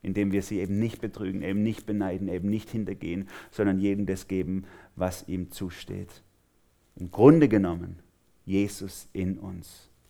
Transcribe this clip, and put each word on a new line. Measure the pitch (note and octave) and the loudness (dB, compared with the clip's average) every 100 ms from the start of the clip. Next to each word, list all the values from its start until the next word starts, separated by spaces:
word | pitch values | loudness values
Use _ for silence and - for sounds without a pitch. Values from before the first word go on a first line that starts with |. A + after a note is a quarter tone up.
indem | F2+ G2 G2+ | -4 0 2
wir | G2 | 2
sie | F#2+ G#2 | 0 -4
eben | F#2+ G2+ | -2 0
nicht | A2+ - | -2 -4
betrügen, | G#2+ - F#2+ F#2+ | -8 -6 -6 -4
eben | F2 G2+ | -2 0
nicht | A2 A2 - | 0 -2 -4
beneiden, | G#2 F#2+ F#2 F#2+ | -2 -2 -2 -4
eben | F2 G2 | -2 -2
nicht | G#2+ - | -2 -4
hintergehen, | A2+ F#2+ G2 E2 F2 G2 - - | -6 -6 -6 -6 -6 -6 -12 -12
sondern | - G2+ F#2+ | 0 2 2
jedem | G2+ G2+ F#2+ | 2 2 0
das | F#2+ - | -4 -4
geben, | F#2+ F2+ F#2+ F#2+ - - - | -4 -2 -4 -6 -18 -20 -4
was | F2+ - - | -4 -4 -6
ihm | F2+ F2+ | -6 -6
zusteht. | - F#2 - - F#2+ - - _ _ _ _ _ _ _ - | -8 -10 -10 -12 -10 -12 -16 _ _ _ _ _ _ _ -12
Im | F2+ | -10
Grunde | - B2+ E3 C#3 | 10 10 10 6
genommen | G#2+ F#2 E2+ F2 F2 - _ _ _ - | 4 2 -2 -8 -12 -18 _ _ _ -2
Jesus | F#2+ G2+ - G2 - - | 0 0 -4 -12 -14 -12
in | G2 F#2 F#2+ | -6 -4 -4
uns, | G2 - - - - _ | -8 -12 -16 -20 -20 _